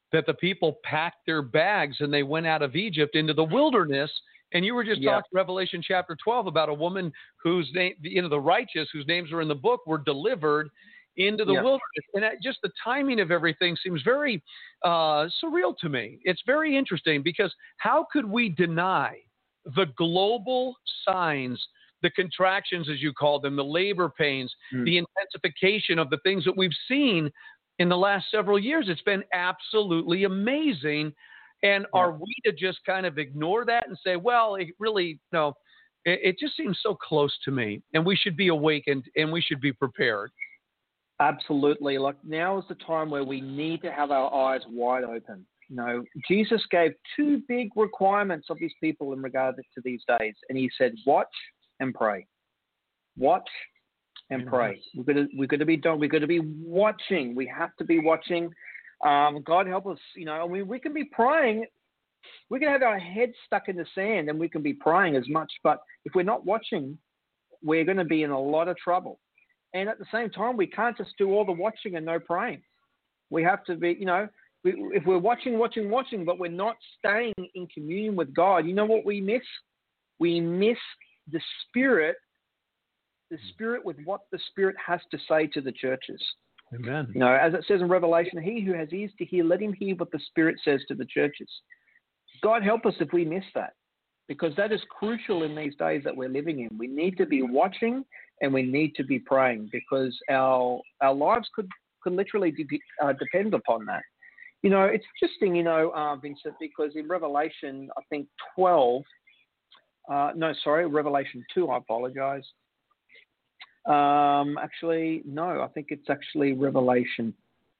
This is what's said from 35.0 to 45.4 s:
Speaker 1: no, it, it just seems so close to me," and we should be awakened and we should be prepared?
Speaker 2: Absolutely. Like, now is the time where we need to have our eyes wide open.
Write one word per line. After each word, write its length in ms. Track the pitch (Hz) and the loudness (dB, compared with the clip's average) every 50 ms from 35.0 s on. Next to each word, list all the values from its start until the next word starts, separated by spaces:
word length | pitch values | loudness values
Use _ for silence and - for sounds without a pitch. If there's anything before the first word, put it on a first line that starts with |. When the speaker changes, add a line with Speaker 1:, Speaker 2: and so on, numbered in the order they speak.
| 175 170 156 - _ _ | 0 -2 -4 -8 _ _
Speaker 1:
no, 240 | - 165 151 147 135 - _ _ _ _ _ _ _ _ - | 0 0 0 0 -2 -6 _ _ _ _ _ _ _ _ 0
it, 140 | 170 180 - - | 0 0 2 2
it 160 | 185 180 - | 2 2 0
just 180 | 294 294 - | -2 -6 -6
seems 240 | - 320 220 175 - | -4 -4 -4 -4 -2
so 140 | - 214 185 | -2 -2 -4
close 440 | - - - 160 151 147 143 - - | -4 -4 0 2 2 2 2 0 -4
to 100 | - - | -6 -4
me," 320 | 139 131 117 104 104 - - _ - | -2 -2 -2 -2 -4 -6 -8 _ -2
and 120 | 160 165 | 0 2
we 120 | 185 202 | 2 2
should 200 | - - 202 170 | 2 0 -2 0
be 120 | 143 196 180 | 2 2 2
awakened 600 | 165 151 147 156 151 147 147 151 139 135 123 - - | 2 4 2 2 2 2 0 0 -2 -2 -4 -4 -2
and 160 | 147 156 156 | -2 -2 0
we 120 | 160 170 - | 0 -2 -2
should 180 | - 160 135 | -2 -2 -2
be 120 | 127 143 131 | -2 -2 -2
prepared? 580 | - 143 127 - - 175 120 110 101 104 - - _ - - - _ _ _ _ _ _ _ _ _ _ _ _ - | 0 -2 -4 -2 0 0 0 0 0 -4 -8 -12 _ -16 -16 -16 _ _ _ _ _ _ _ _ _ _ _ _ 0
Speaker 2:
Absolutely. 800 | 147 147 147 143 - - 151 143 139 147 147 147 143 143 139 135 | 0 0 0 -2 -4 -2 0 2 4 2 2 2 0 -2 0 0
Like, 180 | 135 139 139 139 - | 0 -2 -2 -6 -8
now 340 | 156 156 160 170 185 196 196 | -8 -4 -2 -2 -2 -2 -2
is 80 | 185 | -6
the 80 | - 175 | -8 -12
time 340 | - - - 160 160 156 156 | -14 -8 -4 -4 -2 -2 -2
where 140 | 147 139 139 | -2 -4 -4
we 180 | 131 139 131 | -4 -4 -6
need 400 | 135 135 135 143 151 160 165 165 - | -8 -8 -6 -4 -4 -4 -4 -4 -6
to 100 | 170 139 | -6 -4
have 180 | 143 147 139 | -2 -2 0
our 240 | 143 131 131 139 - | 2 0 0 0 0
eyes 320 | 139 131 131 131 131 - | 2 2 2 0 -2 -4
wide 380 | 113 117 120 120 123 127 127 127 | -8 -6 -2 0 0 0 0 -2
open. 420 | 117 117 113 - - 107 95 | -4 -6 -10 -10 -12 -16 -18